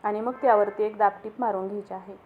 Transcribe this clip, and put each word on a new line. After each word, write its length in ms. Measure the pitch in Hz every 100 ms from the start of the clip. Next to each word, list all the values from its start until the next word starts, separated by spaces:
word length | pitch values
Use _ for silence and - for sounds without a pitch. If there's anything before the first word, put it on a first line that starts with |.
आणि 180 | 214 208
मग 120 | 233 247
त्यावरती 420 | 190 214 202 202
एक 140 | 214 214
दापटीप 360 | 202 202 214 214
मारून 280 | 240 196 190
घ्यायची 260 | 208 196
आहे. 200 | 190 185 190